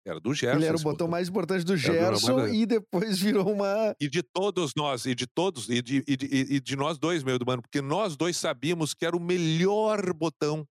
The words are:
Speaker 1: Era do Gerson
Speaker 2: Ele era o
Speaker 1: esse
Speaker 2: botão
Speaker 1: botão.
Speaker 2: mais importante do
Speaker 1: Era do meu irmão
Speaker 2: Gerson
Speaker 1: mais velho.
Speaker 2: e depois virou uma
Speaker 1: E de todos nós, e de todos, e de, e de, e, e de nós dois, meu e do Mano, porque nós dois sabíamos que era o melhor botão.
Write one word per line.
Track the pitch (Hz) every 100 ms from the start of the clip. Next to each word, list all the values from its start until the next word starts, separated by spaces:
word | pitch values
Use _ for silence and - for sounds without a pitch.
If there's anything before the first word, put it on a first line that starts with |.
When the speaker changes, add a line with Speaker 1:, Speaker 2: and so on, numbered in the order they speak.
| 98
Speaker 1:
Era | 80
do | 156
Gerson | - 120 147
Speaker 2:
Ele | 160
era |
o | 160
Speaker 1:
esse |
Speaker 2:
botão | 151 151 170
Speaker 1:
botão. |
Speaker 2:
mais | 170 180
importante | 196 165 190
do | 170
Speaker 1:
Era | 185
do | 123
meu | 165
irmão | 165
Speaker 2:
Gerson | 104 226 262
Speaker 1:
mais | 226
velho. | 220
Speaker 2:
e | 226
depois | 226 - 175 220 185
virou | 202 202 185
uma | 208 196 208 220 -
Speaker 1:
E | 143
de | 151
todos | - 175 202 175 151 151
nós, | 147 127 131
e |
de | 120 123
todos, | - 190 147 104
e | 120
de, | 120 135 131
e |
de, | 131 135
e, | 135 135 139
e |
de | 120 135
nós | 143 156
dois, | 156 170
meu | 131 127
e |
do | 120
Mano, | 123
porque | 117 143
nós | 139 170 214 143
dois | 190 -
sabíamos | 170 127 147 175 156
que | - 170
era | 175
o |
melhor | 175 180 160 160 185 208 214 214 185
botão. | 165 165 - 151 156 147